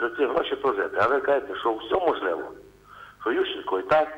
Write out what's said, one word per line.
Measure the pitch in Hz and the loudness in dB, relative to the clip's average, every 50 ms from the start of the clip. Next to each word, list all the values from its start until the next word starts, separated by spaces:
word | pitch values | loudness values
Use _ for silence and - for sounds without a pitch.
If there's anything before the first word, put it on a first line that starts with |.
за | 117 117 | -2 -2
ці | - - 143 | 0 0 0
гроші | 117 123 - - - 135 | 2 2 0 -2 -2 -2
прожити. | - - 135 110 98 87 - - 90 | -2 0 0 0 0 -2 -2 0 2
А | 104 | 2
ви | 117 135 139 | 2 2 2
кажете, | 135 143 143 135 - - 95 - | 2 2 2 2 0 -4 -6 -2
що | - 117 113 | -2 -2 -2
все | 110 - - - | -2 -2 -2 0
можливо. | 190 180 156 117 - 101 90 85 76 - - - - - - - - - - - - - - - - | 2 2 2 0 0 0 -2 -2 -2 -4 -8 -12 -16 -20 -20 -20 -20 -20 -20 -20 -20 -20 -20 -14 -6
Що | - 110 | -2 0
Ющенко | 135 180 - - - - 87 92 95 95 | 0 0 0 -2 -4 -6 -4 -2 -2 -2
і | - | 2
так, | - 151 156 156 156 - | 4 4 4 4 2 -2